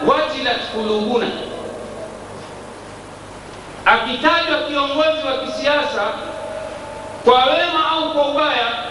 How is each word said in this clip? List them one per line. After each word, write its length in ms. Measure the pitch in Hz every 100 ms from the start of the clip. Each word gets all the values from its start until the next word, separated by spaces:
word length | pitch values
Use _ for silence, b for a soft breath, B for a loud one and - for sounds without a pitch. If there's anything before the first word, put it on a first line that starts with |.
| -
wajilat 520 | 294 302 269 247 240 -
kulubuna. 540 | 220 214 214 214 240 208 - - - - - - - 640 - - - - - - - - - - - - - - - - - 185
Akitajwa 720 | 226 254 247 311 339 320 277 -
kiongozi 600 | 285 285 277 311 311 277
wa 100 | 269 254
kisiasa, 580 | - 285 294 285 226 202 - - - - - - - - - - -
kwa 220 | 233 247 269
wema 440 | 320 349 320 320
au 220 | 320 311
kwa 140 | 294 277
ubaya 360 | 294 302 247 240 233 233